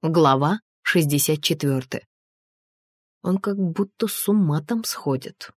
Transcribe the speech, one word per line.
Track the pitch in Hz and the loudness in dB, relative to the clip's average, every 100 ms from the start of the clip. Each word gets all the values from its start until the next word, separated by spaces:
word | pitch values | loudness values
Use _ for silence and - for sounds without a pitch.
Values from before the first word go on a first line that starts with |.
Глава | 165 165 151 135 143 208 _ _ | 2 4 6 4 2 -2 _ _
шестьдесят | - 185 151 143 139 156 | -2 0 2 0 0 0
четвёртая. | - 156 143 135 131 120 _ _ _ _ _ _ _ _ _ _ _ _ | -2 -2 0 -2 -4 -12 _ _ _ _ _ _ _ _ _ _ _ _
"Он | 180 190 | -4 -2
как | 208 202 | -2 -2
будто | 185 165 196 _ 220 | -2 -2 -4 _ -6
с | - - | -4 0
ума | 208 175 147 | 2 4 0
там | 151 233 | -2 -6
сходит" | 226 - - 131 - - - - | -4 -6 -2 -4 -4 -18 -20 -20